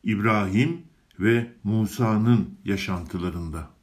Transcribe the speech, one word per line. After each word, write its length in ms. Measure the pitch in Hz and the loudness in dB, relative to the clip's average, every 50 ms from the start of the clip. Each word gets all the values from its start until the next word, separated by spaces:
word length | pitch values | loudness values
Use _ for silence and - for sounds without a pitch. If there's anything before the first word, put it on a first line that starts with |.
| - | -2
İbrahim 760 | - 107 98 104 117 110 107 101 92 95 110 135 165 170 - - - _ _ _ _ _ - | -2 -2 0 2 2 2 2 0 0 2 2 2 2 0 -6 -10 -20 _ _ _ _ _ 0
ve 320 | 92 110 117 117 120 117 - - - | 2 2 2 2 0 -4 -10 -8 -4
Musa'nın 960 | 101 107 110 107 101 - - 123 110 110 107 110 120 120 110 95 - - - - | -2 0 0 0 -2 0 0 0 2 2 2 4 4 4 4 2 -2 -8 -10 -4
yaşantılarında. 1040 | - 98 95 - - 95 87 85 - - 90 87 90 82 87 85 80 76 80 80 - _ _ | -4 -4 -2 -2 -4 -6 -6 -6 -8 -8 -6 -6 -6 -6 -6 -8 -8 -10 -10 -12 -12 _ _